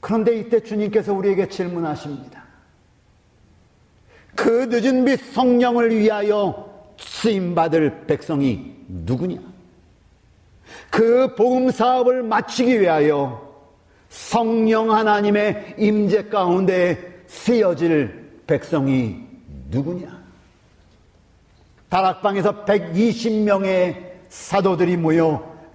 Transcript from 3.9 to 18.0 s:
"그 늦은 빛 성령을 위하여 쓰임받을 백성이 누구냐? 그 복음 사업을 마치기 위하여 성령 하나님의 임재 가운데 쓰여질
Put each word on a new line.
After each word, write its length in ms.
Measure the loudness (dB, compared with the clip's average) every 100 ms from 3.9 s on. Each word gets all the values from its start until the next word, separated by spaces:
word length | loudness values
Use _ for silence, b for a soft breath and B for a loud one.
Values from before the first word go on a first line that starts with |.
| _ b b b -2
"그 320 | 0 0 0
늦은 340 | 0 2 2
빛 120 | 2 0 -4
성령을 640 | 0 2 4 2 2 2 2
위하여 720 | 2 0 0 0 0 -4 -14 -20 -20 -20
쓰임받을 1080 | -16 -4 0 0 -2 0 2 2 2 -2 -4
백성이 720 | -4 -2 -2 0 -2 -8 -18 -14
누구냐? 540 | -12 -4 -4 -4 -8 -14 -20 -20 _ _ _ _ _ _ _ _ _ B B B
그 440 | 0 4 4 2
복음 380 | 2 2 2 0
사업을 500 | 2 2 2 2 0
마치기 580 | 0 -2 -2 -2 2 4
위하여 680 | 4 4 4 2 -2 -6 -18 -20 -20 _ _ b b
성령 880 | -14 -4 -2 0 2 2 2 2
하나님의 800 | 2 2 2 2 2 0 -4 -10 0
임재 500 | 2 2 2 0 0
가운데 960 | -2 2 2 2 2 2 0 -8 -20 -20
쓰여질 1160 | -8 0 2 2 2 2 2